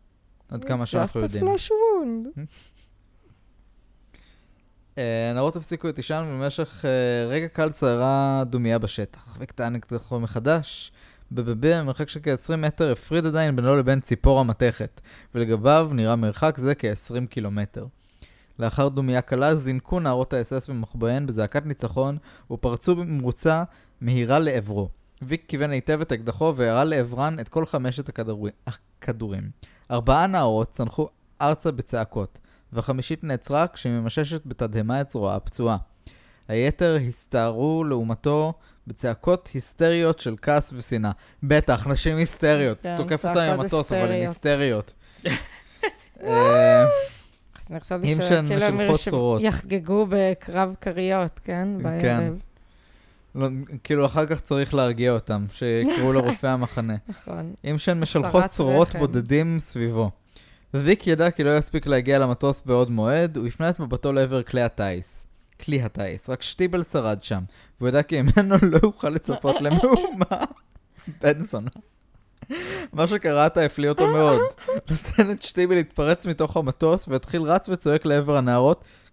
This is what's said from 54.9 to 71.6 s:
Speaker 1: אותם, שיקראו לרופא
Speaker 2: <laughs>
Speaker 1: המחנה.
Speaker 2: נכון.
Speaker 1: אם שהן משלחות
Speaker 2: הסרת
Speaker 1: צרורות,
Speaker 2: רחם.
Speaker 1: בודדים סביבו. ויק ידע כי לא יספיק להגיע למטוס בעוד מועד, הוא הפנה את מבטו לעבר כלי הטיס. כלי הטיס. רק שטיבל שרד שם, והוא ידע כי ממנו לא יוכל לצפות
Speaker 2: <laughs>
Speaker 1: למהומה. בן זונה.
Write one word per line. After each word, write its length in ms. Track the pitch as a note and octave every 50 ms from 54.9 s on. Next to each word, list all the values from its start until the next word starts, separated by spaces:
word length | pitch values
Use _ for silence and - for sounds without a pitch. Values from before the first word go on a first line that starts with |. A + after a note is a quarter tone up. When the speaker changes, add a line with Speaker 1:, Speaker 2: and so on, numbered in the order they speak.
| A#2 A2+ B2 B2
Speaker 1:
אותם, 340 | A#2+ A2 - - G#2+ G2+ G#2 G2+
שיקראו 600 | - - B2+ A#2+ A2+ A#2 B2 D4 F4 G#3+ B2+ C3
לרופא 340 | C3 C3+ B2 B2 - - - C3
Speaker 2:
<laughs> 40 | C3
Speaker 1:
המחנה. 400 | B2 B2 - - B2 A2+ A2+ G#2+ G2+ - -
Speaker 2:
נכון. 460 | G3 - - - - - A2+ E3+ - - - C#3
Speaker 1:
אם 80 | D3+ D#3
שהן 220 | - F#3 F3 E3
משלחות 340 | D#3+ - - D3+ C#3 E3+ E3+ F3+ F#3
Speaker 2:
הסרת 60 | F#3+
Speaker 1:
צרורות, 380 | - - D3 C3 C3 D#3 E3+ -
Speaker 2:
רחם. 100 | - E3
Speaker 1:
בודדים 600 | D3 C3 A#2 A#2+ A#2 A#2+ C#3+ D3+ E3 E3 E3 D#3+
סביבו. 520 | - - - A#2+ A#2 A#2 A2+ A2+ A2 G2+ - - _ _ - - - - - _ _ _ -
ויק 320 | C#3 C#3 D#3+ G#3 - -
ידע 240 | F#3 D#3+ D#3 E3+ F3
כי 140 | - - C#3+
לא 140 | C#3+ D3 D3+
יספיק 280 | D3+ - - D#3 -
להגיע 320 | C#3+ C#3 B2+ B2 C3+ C#3 C3+
למטוס 440 | C3+ B2 A#2+ - C#3+ C#3 C#3 - -
בעוד 240 | B2+ B2 B2 B2+ A#2+
מועד, 460 | A#2 A2 G#2+ A#2+ C#3+ E3 F3 E3+ D3+
הוא 100 | A#2+ A#2
הפנה 240 | B2 - - D#3+ F3
את 100 | E3+ -
מבטו 320 | D3+ A#2 B2+ - - C#3+
לעבר 300 | C#3 C3+ C3+ B2+ C3+ B2+
כלי 200 | A#2 - - B2
הטיס. 640 | A#2+ A2+ - - G2+ G2 F2+ F#2 F#2+ - - - - - _ _ _ _ _ - -
כלי 180 | D3+ D3 C3+
הטיס. 480 | A#2 G#2+ - - G2+ F#2 F2 G2 - C3
רק 120 | B2+ -
שטיבל 400 | - - - - F#3 F3 F3+ F3
שרד 400 | E3 - - C#3+ A2+ G#2+ G#2 G2
שם, 180 | - - G#2+ F#2+ F#2 - - - - - _ -
והוא 80 | B2 B2+
ידע 140 | B2+ D3
כי 200 | D3 - E3 -
ממנו 340 | D#3 C3 - G#3 G3 G3 G3 F3+
לא 160 | G3+ F3 D#3+ D#3+
יוכל 260 | G#3+ G#3 - - - C#3+
לצפות 480 | D#3 D#3 - - - - - C#3 - -
Speaker 2:
<laughs> 40 | C#3+
Speaker 1:
למהומה. 800 | D3 D#3+ E3 A#3+ C4 B3+ F4+ F4+ F#4 C4+ F#3 F3 - G3 - - - - _ _ _ - - _ _ _ - - F3 D3+ -
בן 200 | - C#3+ D3 D#3
זונה. 280 | G#3 - - G#2+